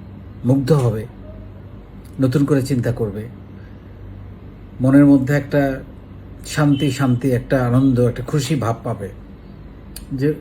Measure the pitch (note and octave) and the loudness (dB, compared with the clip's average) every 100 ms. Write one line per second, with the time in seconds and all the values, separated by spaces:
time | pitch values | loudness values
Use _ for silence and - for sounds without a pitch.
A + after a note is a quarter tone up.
0 | - - - - B2 C3+ B2+ D3 B2 G#2+ | -18 -18 -18 -4 2 2 4 4 4 0
1 | G#2+ - - - - - - - - - | -6 -14 -16 -16 -16 -18 -18 -18 -18 -20
2 | - - C3 C#3+ C#3+ C#3+ B2 C3 A#2 - | -12 0 2 2 2 2 2 0 0 -2
3 | G#2+ G#2 A#2 - - - - - - - | -4 -6 -10 -14 -18 -18 -18 -18 -20 -18
4 | - - - - - - - - B2+ C#3 | -18 -16 -16 -18 -18 -18 -16 -2 6 8
5 | C#3+ C#3 B2+ C#3+ - D3 C#3 C3+ - - | 8 8 4 0 2 2 2 -2 -10 -18
6 | - - - - - - D3 C3+ D3 B2 | -18 -18 -18 -16 -6 2 4 4 2 2
7 | C3+ B2 C#3 A#2+ - C3+ B2 B2 C3+ B2 | 2 2 2 0 2 2 4 4 4 4
8 | B2 A#2 A#2+ D3+ B2+ D3+ G#2+ A2 B2+ G2+ | 2 0 -2 -2 0 0 0 -2 -6 -6
9 | F#2+ - - - - - - - - - | -8 -12 -18 -20 -20 -18 -18 -18 -18 -16
10 | - C3+ C#3+ D3 | -10 -2 0 -2